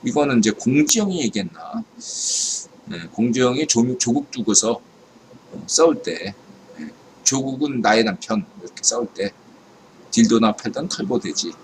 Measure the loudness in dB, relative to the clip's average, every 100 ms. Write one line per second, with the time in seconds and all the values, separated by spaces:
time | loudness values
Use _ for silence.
0 | 0 0 4 4 2 2 2 2 4 2
1 | 0 0 -2 -4 -6 -10 -10 -10 -10 -16
2 | -14 -8 -4 -4 -4 -6 -10 -20 -14 -14
3 | -12 -2 0 2 2 2 0 2 2 0
4 | 0 0 -2 -6 2 2 2 -2 -6 -20
5 | -20 -20 -20 -20 -18 -18 -4 4 4 4
6 | -4 -8 -8 -12 -20 -20 -20 -16 -16 -18
7 | -20 -4 -2 0 -2 -2 -2 0 2 4
8 | 2 -2 -4 -4 -4 -14 -16 -4 -2 -2
9 | -6 -4 -6 -6 -20 -20 -20 -20 -20 -20
10 | -4 4 6 6 4 0 -6 -6 -8 -6
11 | -2 -2 -4 -6 -8 -10